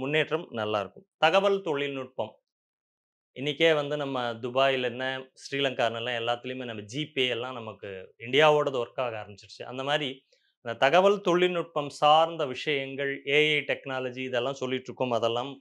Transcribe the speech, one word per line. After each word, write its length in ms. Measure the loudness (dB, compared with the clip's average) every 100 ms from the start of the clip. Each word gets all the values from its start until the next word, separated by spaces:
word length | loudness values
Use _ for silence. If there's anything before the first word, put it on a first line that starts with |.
முன்னேற்றம் 440 | 0 0 0 -2 -4 -6
நல்லா 220 | -2 -2
இருக்கும். 240 | -4 -10 -20 _
தகவல் 380 | 4 4 4 2
தொழில்நுட்பம், 680 | 0 -2 -4 -6 -8 -6 -6 -8 _ _ _ _ _ _ _ _ _ -8
இன்னைக்கே 340 | -6 2 4 4
வந்து 160 | 0 -4
நம்ம 220 | -4 -4 -4 -4
துபாயில 480 | -2 2 2 2 -2
என்ன, 160 | -4 -6 -6 -10 _
ஸ்ரீலங்காலெல்லாம் 760 | -8 -2 -2 0 0 -2 -4 -4
எல்லாத்துலயுமே 460 | -2 -4 -6 -10 -10
நம்ம 160 | -10 -10
ஜிபே 380 | -8 -6 -2 0
எல்லாம் 280 | -2 -6 -10
நமக்கு 300 | -12 -12 -12 -12 -14 _
இந்தியாவோடது 540 | -2 4 6 6 2 -2
ஒர்க் 200 | -4 -4
ஆக 120 | -6 -6
ஆரம்பிச்சிருச்சு. 440 | -12 -16 -20 -16
அந்த 200 | -12 -8
மாதிரி 240 | -2 -2 -2 -8 _ _ _ _
இந்த 100 | -10 2
தகவல் 400 | 6 8 6 4 2
தொழில்நுட்பம் 600 | 4 4 2 -4 -4 -6 2
சார்ந்த 420 | 6 6 4 0 -4
விஷயங்கள், 640 | -4 -2 -2 -4 -4 -4 -4 2
ஏ 100 | 4 4
ஐ 100 | 2 -2
டெக்னாலஜி 540 | -4 -4 -4 -4 -6
இதெல்லாம் 340 | -4 -2 -2 -4
சொல்லிட்டு 280 | -4 -4 -6
இருக்கோம், 260 | -4 0 2
அதெல்லாம் 340 | 2 0 -4 -10